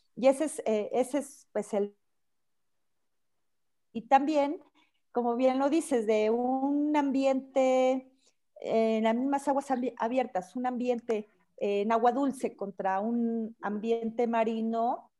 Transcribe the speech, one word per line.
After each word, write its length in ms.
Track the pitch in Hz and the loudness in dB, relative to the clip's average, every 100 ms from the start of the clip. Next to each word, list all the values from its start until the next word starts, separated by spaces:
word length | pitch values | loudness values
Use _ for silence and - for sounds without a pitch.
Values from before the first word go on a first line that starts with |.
| _ - | _ 2
Y 100 | 254 | 2
ese 180 | 269 302 | 4 0
es, 160 | - - | -4 -2
eh, 220 | 214 208 | -2 0
ese 260 | 240 254 285 | -2 0 -2
es, 280 | 277 - _ | -4 -14 _
pues, 200 | 214 208 | -8 -4
el... 200 | 208 202 _ _ _ _ _ _ _ _ _ _ _ _ _ _ _ _ _ _ _ _ | -2 -4 _ _ _ _ _ _ _ _ _ _ _ _ _ _ _ _ _ _ _ _
y 100 | 226 226 | -12 2
también, 540 | 269 285 302 277 330 - _ _ _ _ | 4 4 2 0 -2 -12 _ _ _ _
como 240 | 247 240 233 | -4 -2 2
bien 220 | 262 262 | 2 2
lo 120 | 277 | 0
dices, 360 | 320 - 247 214 | 0 0 -2 2
de 240 | 214 214 | 2 2
un 680 | 233 247 262 269 294 294 302 | 2 0 0 0 0 0 0
ambiente, 1120 | 277 269 269 269 269 277 262 262 254 262 - _ _ _ _ - | 0 0 2 0 -2 0 2 4 2 0 -4 _ _ _ _ -12
eh, 380 | - 226 226 220 | -2 0 2 2
en 60 | |
las 100 | 220 | 0
mismas 320 | 233 269 277 285 | 0 0 -2 0
aguas 220 | 277 269 | -2 0
abi-, 240 | 254 247 - | -2 -2 -4
abiertas, 580 | 233 262 254 185 180 254 | -2 -2 -2 -4 -6 -6
un 100 | 247 | -4
ambiente, 640 | 247 247 240 - 214 214 _ _ - | -4 -2 -2 -2 -4 -4 _ _ -6
eh, 240 | 202 202 | -2 0
en 100 | 214 | 2
agua 200 | 226 240 | 4 2
dulce 440 | 240 277 254 220 - | 2 -2 -2 -6 -6
contra 440 | 202 - 190 190 | -10 -4 -2 -2
un 560 | 220 240 233 226 220 - | -2 -2 -2 -2 -6 -8
ambiente 640 | 202 208 226 233 226 226 233 | -6 -4 -2 -2 -2 -2 0
marino 840 | 233 226 226 226 226 233 311 - _ | 2 0 0 -2 -2 -2 -2 -8 _